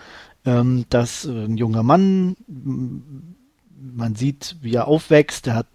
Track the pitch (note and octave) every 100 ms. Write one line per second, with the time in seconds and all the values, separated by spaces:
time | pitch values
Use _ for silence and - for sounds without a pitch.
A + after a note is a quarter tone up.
0 | - - - _ C3 B2 B2 B2+ A#2 A#2+
1 | A#2+ - D#3 A#2 G#2+ A2+ A#2 A2+ A#2 E3+
2 | G3 F#3+ F3+ F#3 - C#3 C#3 C3 B2+ C#3
3 | C3+ C3+ D#3+ F3+ _ _ _ - C3+ B2
4 | A#2 G#2+ C3 C#3 - E3+ B2 A#2 A#2 D#3
5 | - D3+ D3 - - A2+ -